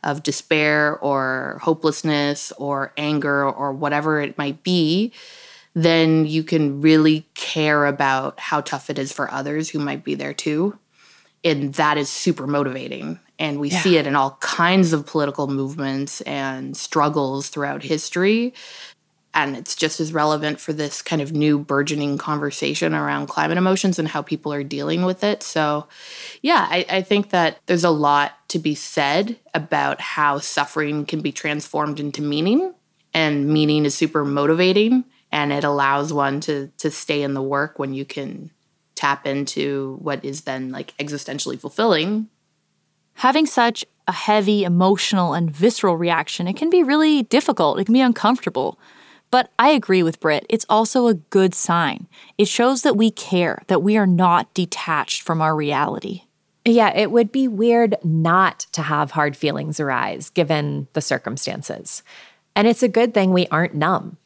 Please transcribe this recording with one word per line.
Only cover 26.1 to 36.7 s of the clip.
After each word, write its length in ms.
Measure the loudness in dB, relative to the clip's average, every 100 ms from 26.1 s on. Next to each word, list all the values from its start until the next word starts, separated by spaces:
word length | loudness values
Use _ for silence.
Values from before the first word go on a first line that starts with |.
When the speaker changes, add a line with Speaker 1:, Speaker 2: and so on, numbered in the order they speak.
| -18 -18 -6
Speaker 1:
yeah, 240 | 0 2 2
I, 160 | -2 -2
I 100 | -4
think 300 | 0 0 2
that 280 | 0 0 -2
there's 200 | -2 2
a 60 | 2
lot 420 | 2 4 4 2 -6 _
to 100 | -4
be 160 | -4
said 640 | -4 -4 -2 0 0 -2 -6 _
about 460 | -8 -2 -2 0 -4
how 380 | -6 0 0 0
suffering 680 | -4 -4 -4 -2 -2 -4 -4
can 140 | -4
be 100 | -4
transformed 680 | -6 -6 -6 -6 -4 -4 -4
into 200 | -8 -6
meaning. 540 | -4 0 2 2 0 -8 _ _ _
And 340 | -2 0 0 2
meaning 380 | 2 4 2 0
is 80 |
super 300 | 0 0 0
motivating. 800 | 0 0 2 4 4 4 4 2 0 _ _
And 200 | -4 -2
it 120 | 0
allows 480 | 0 2 2 0 0
one 280 | -2 0 -2
to, 300 | -4 -4 -6